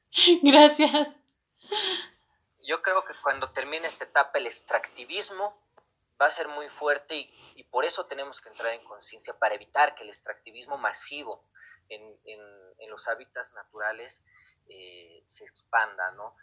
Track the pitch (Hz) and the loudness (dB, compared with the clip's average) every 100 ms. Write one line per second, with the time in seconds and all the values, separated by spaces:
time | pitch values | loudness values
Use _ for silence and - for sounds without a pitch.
0 | _ - 349 349 285 277 294 294 302 294 | _ 4 6 8 10 12 12 10 2 2
1 | 285 - _ _ _ _ - 415 381 349 | -2 -6 _ _ _ _ -8 -6 -4 -6
2 | - - _ _ _ _ - 160 185 185 | -8 -18 _ _ _ _ -6 -4 0 0
3 | 190 - 143 135 131 135 135 156 165 - | -2 -4 -4 -2 -4 -6 -6 -6 -8 -8
4 | 131 147 139 143 120 - - 117 - 131 | -2 0 0 -2 -4 -6 -4 -4 -4 -12
5 | 127 190 202 190 208 - _ _ _ _ | -10 -4 -4 -2 -8 -8 _ _ _ _
6 | _ - 147 156 151 147 147 - 147 147 | _ 0 0 2 -6 -8 -12 -4 -2 -2
7 | - 156 - - - - - - - - | -4 -10 -10 -18 -20 -20 -8 -2 0 -2
8 | 180 139 139 135 117 107 117 117 - - | -4 -10 -10 -10 -14 -8 -6 -6 -10 -14
9 | - 113 - - 107 104 - 135 147 - | -14 -12 -14 -4 -2 -2 -4 2 2 0
10 | 107 - 110 - 113 117 131 139 107 - | -14 -14 -14 -14 -18 -20 -12 -8 -6 -6
11 | - 143 127 101 _ _ - - _ 107 | -8 -10 -12 -14 _ _ -20 -20 _ -18
12 | 107 104 - 107 104 101 95 _ 110 104 | -18 -20 -20 -20 -20 -20 -20 _ -18 -10
13 | 117 113 127 123 120 107 - 107 107 113 | -8 -8 -10 -14 -14 -16 -20 -10 -8 -8
14 | 117 - _ _ _ _ _ 95 92 87 | -12 -18 _ _ _ _ _ -20 -20 -20
15 | 85 85 - - - - - 117 110 98 | -20 -20 -16 -16 -16 -20 -4 -2 -2 -4
16 | 90 - 110 - | -8 -8 -16 -18